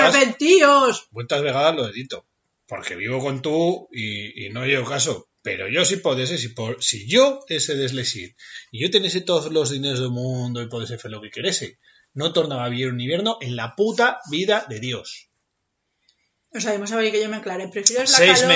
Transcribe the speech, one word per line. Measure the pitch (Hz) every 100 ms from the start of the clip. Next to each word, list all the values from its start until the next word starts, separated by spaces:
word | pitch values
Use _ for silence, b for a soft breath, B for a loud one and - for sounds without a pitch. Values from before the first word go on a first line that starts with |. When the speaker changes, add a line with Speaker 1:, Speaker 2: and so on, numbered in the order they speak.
| - 277
Speaker 1:
arrepentidos. | 254 - 302 381 285 277 254 - -
Speaker 2:
vueltas | 113 120 143
vegadas | 143 131 147 160
lo | 113
edito. | 107 131 104 - _ _ _ _
Porque | 101 - 90
vivo | 107 131
con | 139 135
tú | 151 160 170 180 -
y, | 120 110 104 104 - 101
y |
no | 113 131
llevo | 135 117
caso. | 139 - 113 - _
Pero | - 92 95
yo | 147
si | 180 -
podese, | 156 127 127 135
si | 120
por, | - 113 -
si | - 110 104
yo | 214 277 269 -
ese | 160 - 143
deslexir | 131 131 117 107 90 B B B B
y | 110
yo | 165
tenese | 202 190 180
todos | 175 170 151
los | 156 135
dineros | 139 139 127
del | 127
mundo | 123 127 127 123 120
y | 117
podese | 120 110 117
hacer | 113
lo | 107
que | 104
querese, | - 175 - - - b b b
no | 135 160
tornaba | 170 151 131 123
a |
vivir | 120 131
un | 123
invierno | 123 175 214 226
en | 127 120
la | 117 -
puta | 214 226 233 - 143
vida | 151 190 208 -
de | -
Dios. | 127 113 - - - _ _ _ _ _ _ _ _ _ _ _ _
Speaker 1:
O | 226
sea, | 180
vamos | 202 202
a | 226
ver | 220
que | 208
yo | 214
me | 214
aclare. | 202 185 190
¿Prefieres | 202 202 233 262
la | -
Speaker 2:
Seis | 180 185
Speaker 1:
calor, | -